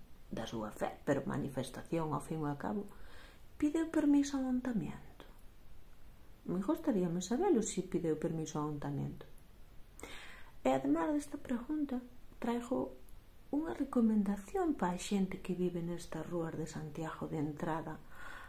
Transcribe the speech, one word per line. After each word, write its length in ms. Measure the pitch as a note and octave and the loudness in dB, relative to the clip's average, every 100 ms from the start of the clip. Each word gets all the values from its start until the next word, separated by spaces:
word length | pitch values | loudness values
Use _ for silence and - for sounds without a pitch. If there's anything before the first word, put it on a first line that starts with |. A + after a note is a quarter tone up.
| - - - | -12 -14 -6
da 160 | - A2+ | -4 -4
súa 220 | A2+ G#2+ | -2 -4
fe, 240 | - - - - | -2 -4 -4 2
pero 220 | C3 C3+ | 2 4
manifestación 800 | C3 C#3 C#3 B2 - - E3 D#3 | 0 0 -2 -4 -6 -2 0 2
ao 140 | C#3 | 0
fin 180 | - D#3+ | -2 -2
e 60 | D3 | 0
ao 80 | C#3+ | 0
cabo, 300 | - G#3 G3+ - - - - - - | -2 -2 -4 -8 -10 -10 -12 -16 -16
pide 240 | - D4 E4 | 0 2 4
o 80 | D#4+ | 2
permiso 420 | D#4+ D4 C#4+ C#4 | 4 8 8 6
ao 140 | C#4 C4 | 2 2
ayuntamiento. 760 | B3 B3+ A3+ D3 - - - - - - - - - - - - - - - - | 2 2 0 0 -4 -10 -14 -16 -14 -14 -14 -12 -12 -12 -12 -14 -14 -16 -14 -2
Me 80 | F3 | 0
gustaríame 640 | G3+ E4 D#4+ G#3 F3+ E3+ | 2 2 4 4 4 2
sabelo 400 | - B3 G4+ C4 | 0 2 6 6
se 240 | - - - | 4 0 0
pide 240 | E3+ E3+ | 0 2
o 80 | D#3 | 2
permiso 400 | E3 D#3+ D#3 D#3 | 2 0 -2 0
ao 80 | D3+ | 0
ayuntamiento. 600 | D3 C#3+ C#3+ C#3+ C#3+ - - - - - - - - - - - - - - C4 | 0 -2 -2 -2 -4 -10 -14 -16 -18 -16 -14 -14 -12 -10 -10 -10 -12 -12 0 4
E 80 | |
ademais 400 | C4+ C#4 D#4+ D#4+ | 4 4 4 4
desta 240 | D4 - C#4+ | 2 0 -8
pregunta, 640 | - A#3+ A#3+ D4+ C#4+ B3 B3 - - - | -2 -2 0 0 0 -2 -4 -12 -12 -4
traigo 560 | A#3 A#3+ A#3+ B3+ - - - - - - - | 0 0 2 0 0 -4 -12 -14 -16 -18 -2
unha 200 | C#4+ E4 E4+ | 0 0 -2
recomendación 960 | C#4 B3 A3+ A3 G3 G3+ - G4 F4 | 2 6 6 6 4 2 0 2 2
pa 200 | - F3+ F3+ | 4 2 0
xente 400 | - G3+ F#3+ - | 2 2 2 0
que 200 | - F3 | -2 2
vive 240 | F3+ F3 | 2 2
nestas 440 | E3+ E3+ - D#3+ D#3+ | -2 -4 -4 -4 -2
rúas 280 | F3 D#3+ D#3+ | -2 -2 -2
de 80 | E3 | -4
Santiago 640 | - D#3 D3+ D#3+ - D#3 | -4 -6 -4 -4 -4 -2
de 80 | D#3+ | 0
entrada 600 | D3 D3 E3+ D#3+ D#3 D#3 - - - - | 0 0 0 0 -2 -8 -10 -10 -8 -8